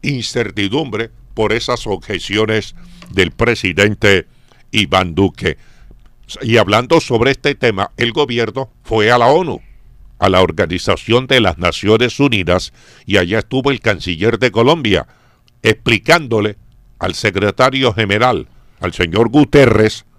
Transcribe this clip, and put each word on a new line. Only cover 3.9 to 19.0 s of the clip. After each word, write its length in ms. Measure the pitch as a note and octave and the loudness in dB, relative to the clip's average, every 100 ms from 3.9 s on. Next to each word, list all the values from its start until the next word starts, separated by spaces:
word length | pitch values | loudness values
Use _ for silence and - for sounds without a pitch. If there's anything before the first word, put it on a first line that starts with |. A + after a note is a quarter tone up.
| G#2 G#2 F#2+ - _ _ _ _ | 2 2 2 0 _ _ _ _
Iván 440 | A2+ F2+ F#2 F2+ E2 | -2 0 0 0 0
Duque. 420 | G2 - - C#2+ - - - - - _ - - | 0 0 -6 -6 -12 -20 -20 -20 -20 _ -20 -10
Y 160 | B2+ A2+ | 0 2
hablando 420 | F#2+ G#2 B2 E3 | 4 2 2 0
sobre 320 | - A#2 A#2+ | 2 0 0
este 240 | C3+ D3 C#3+ | 0 -4 -2
tema, 360 | B2 G2 G2 - | -2 -2 -6 -4
el 160 | A#2 | -4
gobierno 580 | A#2 D3 A#2+ A2+ C3+ C3+ _ | -2 -2 -2 -4 -6 -10 _
fue 280 | - A2 G#2+ | -4 0 2
a 60 | B2 | 4
la 100 | A#2 | 4
onu, 340 | D#3 F3 G#2+ - - - - - - | 2 0 -8 -12 -20 -20 -20 -20 -2
a 100 | F#2+ | 0
la 120 | F#2 | 4
Organización 840 | F#2 D#2+ F2 F2 - F2 - A#2 C3 | 2 0 -4 -4 -4 -4 0 -2 2
de 120 | C3 | 2
las 180 | G2+ E2 | 2 0
Naciones 600 | F2 - G2 A2 A#2+ - | -2 -2 0 2 2 0
Unidas, 540 | C#3 A2+ E2+ F2+ - _ - - - | 0 0 0 -2 -2 _ -20 -20 -2
y 120 | G2 | 0
allá 220 | F2 A2 | 2 -2
estuvo 320 | A2+ C3 C3 | -2 -2 -2
el 80 | C3 | -2
canciller 600 | A2+ G2 D#2+ E2 G#2 A2+ | -2 -4 -4 -2 -2 0
de 120 | B2 | 0
Colombia, 560 | G2+ C3 E3 A#2+ F2+ C2 _ _ _ _ _ | 2 2 2 0 -2 -2 _ _ _ _ _
explicándole 960 | A2 A2 - A2+ - E3+ C#3 A2+ G#2 G2+ - - _ - | -2 0 0 -2 2 0 0 -2 -2 -6 -20 -20 _ -8
al 140 | F#2 | -8
secretario 800 | - A2 G2 G#2 - C3 C3+ B2+ | -4 -2 0 -2 2 0 2 -2
general, 540 | G2 G#2 G2+ B2+ G#2 - - _ _ | 0 -2 0 0 0 -6 -18 _ _
al 140 | F#2 | -8
señor 360 | - | -2